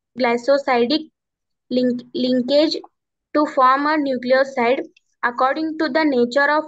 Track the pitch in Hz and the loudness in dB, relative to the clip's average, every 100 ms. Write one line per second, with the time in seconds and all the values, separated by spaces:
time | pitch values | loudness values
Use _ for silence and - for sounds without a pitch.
0 | _ - 247 240 240 277 277 240 240 311 | _ -4 -2 0 0 0 2 0 2 0
1 | 311 _ _ _ _ _ - 254 254 247 | -4 _ _ _ _ _ -6 -2 0 -2
2 | - - 254 254 247 285 311 - - _ | -6 -4 -2 0 2 2 2 0 -10 _
3 | _ _ _ - 202 - 254 269 294 311 | _ _ _ -2 -2 2 2 2 0 -2
4 | 277 254 247 262 269 262 233 269 339 _ | -2 -4 0 2 0 0 0 0 -4 _
5 | _ _ 240 247 262 285 320 311 311 320 | _ _ -4 0 0 0 -4 -4 -2 0
6 | 311 254 240 262 285 302 | 0 2 0 2 0 0